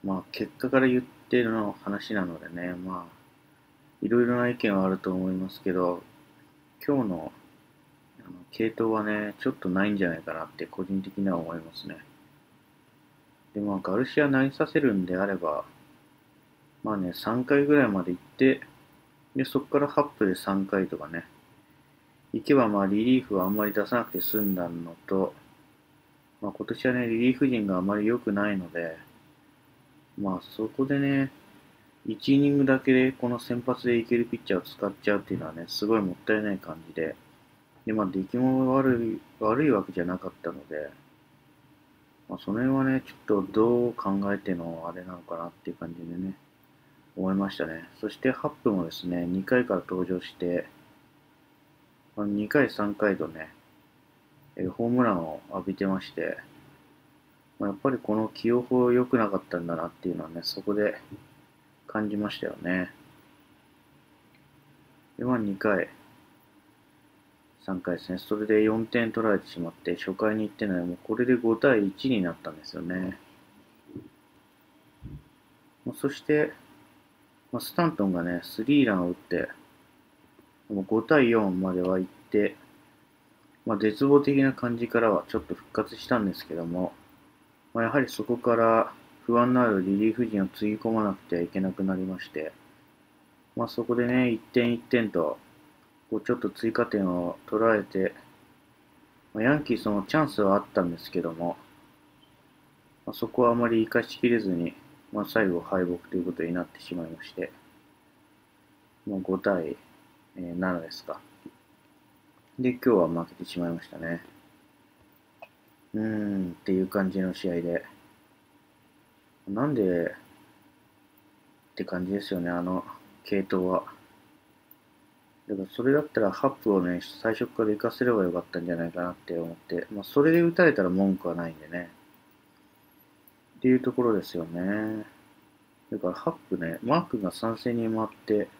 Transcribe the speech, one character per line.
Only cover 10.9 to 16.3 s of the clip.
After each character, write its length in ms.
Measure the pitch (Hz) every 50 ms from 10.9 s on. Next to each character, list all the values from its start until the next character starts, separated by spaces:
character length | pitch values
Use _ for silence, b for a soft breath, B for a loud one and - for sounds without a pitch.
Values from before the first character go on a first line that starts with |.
| 98 95
的 160 | 95 95 -
に 100 | 101 98 98
は 80 | 90
思 140 | 85 82 82 82
い 20 |
ま 160 | 82 80 82 -
す 140 | - -
ね。 100 | 82 82 80 - - - _ - _ _ _ _ _ _ _ _ _ _ _ _ _ _ _ _ _ _ _ _ _ _ _ _ _ _
で、 40 | 104
ま 180 | 104 104 98
あ、 20 | 95
ガ 160 | 95 90 92
ル 80 | 110 131
シ 160 | - - 147
ア 80 | 147 143
投 140 | 135 131 135
げ 80 | 139
さ 160 | 139 - 156 -
せ 80 | - 160
る 140 | 143 127 104
ん 140 | 95 90
で 100 | 87 90
あ 80 | 90 98
れ 80 | 101 98
ば、 320 | 87 85 78 73 76 - - - - - _ - _ _ _ _ _ _ _